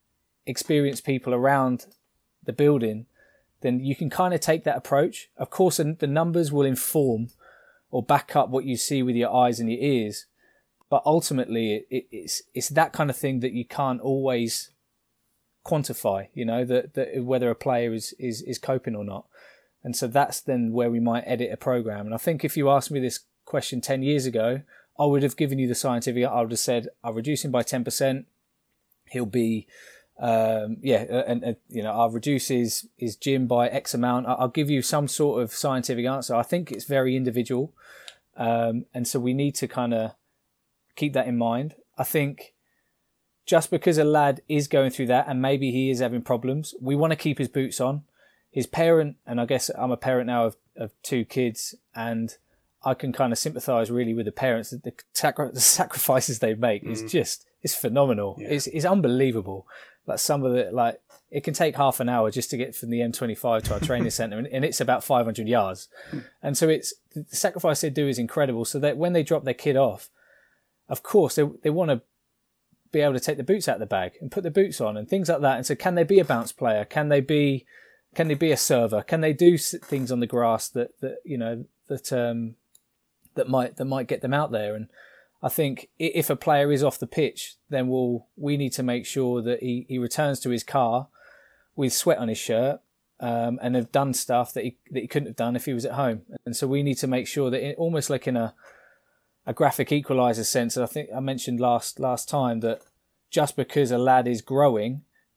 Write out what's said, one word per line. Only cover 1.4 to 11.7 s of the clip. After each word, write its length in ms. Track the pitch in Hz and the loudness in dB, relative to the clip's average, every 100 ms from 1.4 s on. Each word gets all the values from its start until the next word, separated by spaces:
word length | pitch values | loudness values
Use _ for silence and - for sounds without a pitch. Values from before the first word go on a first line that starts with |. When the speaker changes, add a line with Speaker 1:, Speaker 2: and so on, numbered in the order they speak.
| 135 139 131 123 - _ _ _ _ _ | 4 4 2 0 -6 _ _ _ _ _
Speaker 1:
the 100 | - | -8
building, 520 | 113 147 143 113 107 120 _ _ _ _ _ | 2 4 4 2 -4 -10 _ _ _ _ _
then 200 | 127 123 | -2 0
you 120 | 135 | -2
can 160 | 139 151 | -2 -2
kind 240 | - 180 | 0 2
of 60 | 170 | 2
take 240 | - 160 | 2 0
that 140 | 156 127 | 0 -2
approach. 520 | - 139 170 - - - | 2 2 2 -2 -16 -10
Of 140 | 131 | -6
course, 280 | - 185 - | 2 4 4
the, 200 | 151 165 | 0 -2
the 80 | 143 | 0
numbers 420 | 147 170 170 156 | 0 2 2 2
will 140 | 143 | 2
inform 640 | 139 127 - 156 139 110 120 - - - _ _ _ | 2 2 0 2 2 2 -2 -10 -20 -20 _ _ _
or 100 | 127 | -4
back 340 | 113 143 - 151 | 2 2 2 0
up 140 | 120 | 2
what 140 | 131 | 0
you 140 | 131 120 | -2 -2
see 260 | - 139 | 0 0
with 140 | 127 120 | 2 2
your 180 | 117 127 | 2 4
eyes 240 | 123 117 | 4 2
and 100 | 113 | -2
your 120 | 120 | 0
ears, 460 | 143 131 107 104 - _ _ _ _ _ _ | 0 0 0 -6 -14 _ _ _ _ _ _
but 120 | 143 147 | 0 4
ultimately 680 | 165 - 131 123 113 113 | 2 2 -2 -2 -2 0